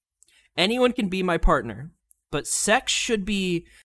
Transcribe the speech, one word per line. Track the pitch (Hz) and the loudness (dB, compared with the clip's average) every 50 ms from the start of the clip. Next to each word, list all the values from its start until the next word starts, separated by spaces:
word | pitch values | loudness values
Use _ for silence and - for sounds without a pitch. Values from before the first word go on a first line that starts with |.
| _ _ _ _ _ _ _ _ _ _ - | _ _ _ _ _ _ _ _ _ _ -2
Anyone | - 175 202 233 254 247 247 240 | 0 0 0 2 2 2 2 2
can | - 214 185 | 0 -2 -2
be | 185 190 180 | 0 0 0
my | 180 170 | 0 2
partner, | 165 - - 165 135 107 113 101 107 143 170 - _ _ _ _ _ _ - | 4 4 4 4 4 0 -4 -8 -10 -12 -14 -16 _ _ _ _ _ _ -8
but | - 143 - | -8 -8 -6
sex | - - - - 208 214 262 262 - - | -4 -4 -2 0 2 2 2 2 -2 -4
should | - - - 233 214 185 | -2 -2 -2 -2 -2 -2
be | 208 208 196 190 180 175 165 - - - - | -2 -2 -2 0 0 -2 -2 -4 -8 -20 -20